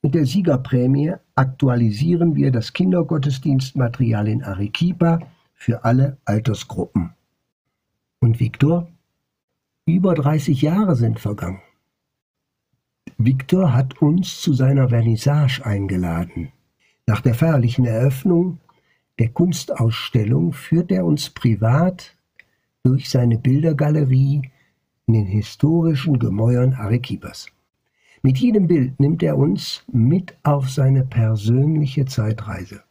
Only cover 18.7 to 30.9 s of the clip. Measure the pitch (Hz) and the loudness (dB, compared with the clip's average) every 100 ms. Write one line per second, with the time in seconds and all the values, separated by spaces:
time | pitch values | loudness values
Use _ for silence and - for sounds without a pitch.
18.7 | _ _ _ _ - 113 - 180 - - | _ _ _ _ -2 -2 2 0 0 -6
19.7 | - 117 113 - 120 107 135 170 - - | -2 -2 -2 -4 -2 0 0 0 -4 -2
20.7 | 165 175 185 175 147 - - 120 104 113 | -2 0 -2 0 -2 -4 -4 -2 0 2
21.7 | 135 180 180 - _ _ _ _ _ _ | 2 0 -2 -16 _ _ _ _ _ _
22.7 | _ 127 131 - 127 120 117 127 135 160 | _ -6 -6 -2 -2 0 0 0 0 0
23.7 | 147 147 151 139 131 139 147 135 _ _ | -2 -2 0 0 0 0 -2 -6 _ _
24.7 | _ _ _ - 113 101 104 101 - 147 | _ _ _ -2 -2 0 -4 -4 -4 0
25.7 | 165 165 143 160 131 117 98 113 123 127 | 2 0 0 0 -2 -2 -2 0 2 0
26.7 | 131 104 120 117 - - - - _ _ | -2 -2 -4 -4 -10 -10 -18 -20 _ _
27.7 | _ _ _ _ _ 135 131 247 214 175 | _ _ _ _ _ 0 2 2 4 4
28.7 | 170 127 - 139 165 165 143 143 180 - | 2 2 2 2 2 0 2 0 0 -6
29.7 | - - 123 117 180 190 - 147 143 131 | -12 -4 2 2 2 -2 -6 -2 0 -2
30.7 | 139 131 | 0 2